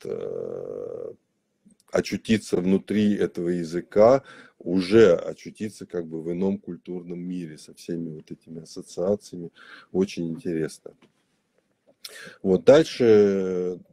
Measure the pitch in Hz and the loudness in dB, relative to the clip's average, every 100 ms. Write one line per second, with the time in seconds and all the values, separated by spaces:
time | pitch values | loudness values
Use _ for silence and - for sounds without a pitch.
0 | - 50 50 50 50 50 50 50 50 50 | -12 -10 -8 -10 -10 -10 -12 -12 -12 -12
1 | 50 - _ _ _ _ _ _ _ 90 | -14 -18 _ _ _ _ _ _ _ -4
2 | - 98 - 110 - 92 90 95 - 101 | -2 -6 -2 -2 0 -2 2 0 0 0
3 | 104 98 87 - 87 87 82 87 - 104 | 2 2 -2 -2 -4 -4 -4 -8 -2 6
4 | 113 135 - - - _ - 92 90 113 | 6 6 0 -20 -20 _ -4 -2 4 6
5 | 98 82 82 80 - - 107 - 95 90 | 8 6 0 -12 -16 -12 -12 -12 -10 -10
6 | 80 80 80 87 95 98 - 85 - 90 | -8 -10 -8 -2 -2 -2 -8 -14 -12 -14
7 | 85 87 90 90 80 76 - - - 85 | -12 -12 -10 -10 -10 -14 -20 -20 -10 -8
8 | 82 78 - - _ 82 80 95 - - | -8 -12 -16 -20 _ -18 -16 -18 -14 -6
9 | 92 104 - 90 85 _ - - _ 92 | -2 -4 -6 -14 -14 _ -20 -20 _ -4
10 | 95 - 85 80 92 80 76 - - _ | -4 -4 -8 -8 -6 -6 -6 -10 -20 _
11 | _ _ _ _ _ _ _ _ _ _ | _ _ _ _ _ _ _ _ _ _
12 | - - - - 95 90 - 147 156 - | -20 -20 -20 -8 0 4 8 6 6 2
13 | 120 107 101 98 92 90 90 90 - | 6 6 6 2 -2 -4 -4 -8 -14